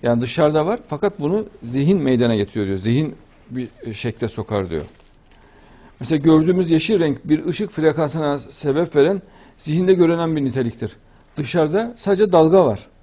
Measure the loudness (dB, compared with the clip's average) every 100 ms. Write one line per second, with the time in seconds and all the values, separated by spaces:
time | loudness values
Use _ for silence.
0 | 0 0 -2 0 0 2 -2 -4 -8 -4
1 | -4 -2 -4 -2 -4 -14 -8 -2 2 2
2 | 2 2 2 0 -2 -4 -4 -4 0 0
3 | -2 -8 -20 _ -14 -10 -10 -12 -14 -8
4 | -8 -6 -8 -6 -6 -4 -4 -6 -8 -16
5 | -20 _ _ _ -20 -20 -20 -20 -20 -16
6 | -4 0 4 4 4 0 2 0 2 0
7 | 0 -2 0 -2 0 -6 -6 0 0 0
8 | -4 -2 -4 -4 -8 -8 -4 -2 0 4
9 | 4 2 -6 -20 -20 _ -4 -2 2 4
10 | 4 2 0 -2 -2 -2 -4 -4 -10 -12
11 | _ _ _ -10 -4 0 0 0 -4 -6
12 | -2 2 4 6 6 6 4 0 -8 _